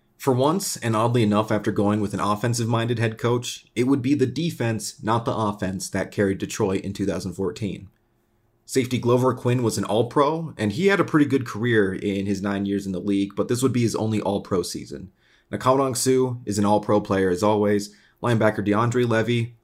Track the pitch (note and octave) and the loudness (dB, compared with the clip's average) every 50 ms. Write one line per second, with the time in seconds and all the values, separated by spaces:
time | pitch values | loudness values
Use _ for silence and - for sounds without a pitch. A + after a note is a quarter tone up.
0 | _ _ _ - - C3+ B2+ B2 C3 D3 E3 G3 G3+ - - - - A#2 A2 A2 | _ _ _ -6 0 0 2 4 4 2 2 0 -2 -4 -6 -4 -2 -2 0 2
1 | A2+ A#2+ A#2+ A#2+ A2 G#2 G#2 G#2+ G#2+ - A2 G#2 G#2 A#2 G2 G#2 G2+ G2+ G#2 G#2+ | 2 2 2 4 4 4 4 2 2 2 0 0 0 0 0 2 2 2 2 0
2 | G#2 F#2+ F#2+ F#2+ D2+ G2+ G#2 G#2 - A#2+ A#2 A#2+ A#2 A2 A#2+ A2+ A2+ A#2 B2 A2 | -2 -2 -4 -2 -2 -2 -2 0 -2 -2 -2 0 0 0 0 0 0 0 0 0
3 | A#2 A2+ A2 - - A#2 A#2+ B2 B2 - - - - _ - A2 B2 B2+ C#3 C3+ | -2 -2 -2 -2 -2 0 0 0 -2 -6 -12 -14 -16 _ -2 0 2 2 2 2
4 | - C3+ D3 C#3+ B2+ A2+ F2+ - E3 E3+ D#3+ - A#2+ A#2 A2+ G#2+ - - - - | 2 2 2 2 2 0 0 -2 -4 -4 -2 -2 -2 -2 -2 -4 -6 -8 -10 -6
5 | - G#2 A2+ A#2 A#2 - - G2+ A2 G#2 G2+ - F#2+ F#2 F#2+ F2+ - - - G2 | -2 0 0 0 0 -2 -2 0 0 -2 -2 -2 -4 -4 -4 -6 -6 -4 -4 -4
6 | - - - - G2+ G2 G2 E2+ G#2 F#2 - - A2+ F#2+ F#2+ G2 - G2 F#2+ - | -4 -4 -2 0 0 0 0 -2 -4 -6 -4 -2 -2 0 0 -2 -4 -6 -6 -4
7 | G2 G2 F2 F2+ F2 F#2+ E2+ - G2 F2+ F2 - A2+ G2 F2 - G2 - _ _ | -2 -2 -2 -4 -4 -8 -6 -4 -4 -4 -4 -6 -6 -8 -8 -8 -14 -18 _ _
8 | _ _ _ _ _ _ _ _ _ _ _ _ _ - - C3 B2+ B2 B2+ A#2 | _ _ _ _ _ _ _ _ _ _ _ _ _ -4 0 0 0 0 -2 -2
9 | - A#2+ B2 B2+ B2+ B2+ A#2+ B2 - B2 B2 B2+ B2 A2 - G#2+ G2+ - G2+ A2 | 0 2 2 2 2 2 0 0 0 0 0 0 0 0 0 -2 -2 0 0 0
10 | A#2 A#2 - D3+ C#3+ C#3+ D#3+ E3 E3 D3 - - G#2+ A2 G2+ C3+ F#3 G3 G3 F3+ | 0 0 2 2 2 2 0 -2 -6 -8 -6 -4 -2 -2 0 2 2 2 4 2
11 | E3 - - D#3 D3 B2+ C3 C3+ B2 - - G#2 A2+ B2 A#2 A2 G2+ F#2+ F#2+ - | 2 2 4 4 4 4 2 0 -2 -2 -6 -4 0 2 4 4 4 2 0 -2
12 | - G2+ G2 G2+ G2 G2+ G2+ F#2 F#2+ G#2 G2+ G2 G2+ G2 G2+ G2+ G2 F#2+ F#2 F2 | -2 -2 -2 -2 -2 -2 -2 -2 -2 -2 -2 -2 -2 -2 -2 -2 -2 -4 -6 -4
13 | - G2+ G2+ G2 G2+ G2 - - G2 - B2 A#2+ C3 B2+ G#2+ A#2+ A#2+ G#2+ F2+ - | -2 0 0 0 0 -2 -2 -4 -2 -2 0 0 0 0 2 2 0 0 0 -2
14 | G#2+ A2 A2 G#2 - F#2+ G2+ G2 G2 - G2+ F2+ E2+ - - D#2+ C#2 A#1+ C#2+ C#2+ | -2 -2 -2 -2 0 -2 -2 -2 -2 -2 -2 -2 -2 -2 -6 -10 -10 -12 -14 -14
15 | - F#2+ _ _ _ _ _ _ _ - - G#2 - B2+ C3 C#3 C3+ C3+ B2 B2 | -14 -16 _ _ _ _ _ _ _ -10 -8 -2 2 2 2 4 2 0 -2 0
16 | - B2+ C3 B2+ B2+ B2+ B2 B2 - - G#2 G#2+ G#2 G2+ G#2+ G#2 - - G#2+ G#2 | 2 2 4 4 2 0 -2 -6 -6 -4 -2 0 2 4 4 2 2 2 0 2
17 | - - G2+ F#2+ F#2+ F#2 F2+ F2 G#2+ G#2+ G#2+ G#2 G#2 G#2 G#2 G#2 G2+ - - - | 2 0 0 2 2 2 2 2 2 2 4 4 4 2 2 0 -2 -4 -12 -20
18 | _ _ _ _ - A#2 A#2+ A2 A2 G#2+ G#2+ - G2 G2 G#2 G#2+ A#2 A#2+ A#2+ B2 | _ _ _ _ -2 0 2 4 2 2 2 0 0 2 2 2 2 2 2 2
19 | B2 A#2 A2+ A2 A2 A2+ A#2+ A#2+ A2+ A#2 - _ | 2 2 2 2 2 2 0 0 -2 -4 -8 _